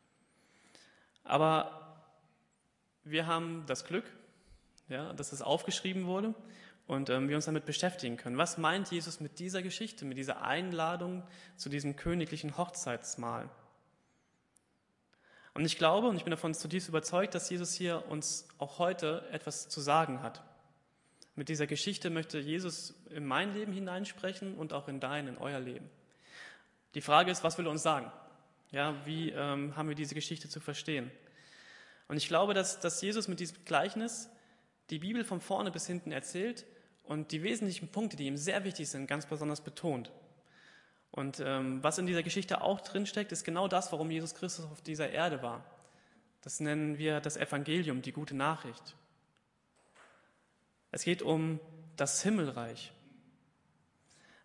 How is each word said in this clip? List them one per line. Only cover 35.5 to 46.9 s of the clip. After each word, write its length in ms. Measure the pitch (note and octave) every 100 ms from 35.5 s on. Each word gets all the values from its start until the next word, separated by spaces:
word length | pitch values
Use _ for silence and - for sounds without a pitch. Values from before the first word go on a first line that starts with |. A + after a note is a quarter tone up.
| F#3+ G3
bis 160 | E3 -
hinten 260 | F3 D#3+
erzählt 540 | C3+ - F3+ A3+ A#3 - - - _
und 280 | - D#3 D#3
die 100 | D#3+
wesentlichen 460 | F#3+ A#3 G3+ F3+ E3
Punkte, 280 | G#3 A3 D3+
die 100 | C3+
ihm 100 | C#3+
sehr 280 | D#3+ G3
wichtig 260 | F#3+ F3+ C#3+
sind, 160 | C#3 C3+
ganz 200 | D3 D3+
besonders 360 | D3+ D3+ D3
betont. 500 | - - E3+ B2+ A#2 - - - _ - - - - _ -
Und, 300 | - C#3 C#3
ähm, 420 | C#3 C3+ C3 C3
was 160 | D3 D#3+
in 80 | F3+
dieser 160 | E3+
Geschichte 380 | E3+ G3+ - -
auch 200 | - G3
drinsteckt, 520 | - G3 G3+ G#3 G3+
ist 120 | D#3+
genau 240 | - E3+ G3
das, 240 | F#3 F#3
warum 180 | D3+ D#3+
Jesus 240 | D#3+ D#3+
Christus 320 | - F3+ E3+ D#3
auf 160 | D3+
dieser 280 | - D#3 D3
Erde 320 | D3 F3 C#3
war. 220 | A#2+ A#2 - - - - _ - _ _
Das 180 | - -
nennen 380 | D3+ D3+ D3+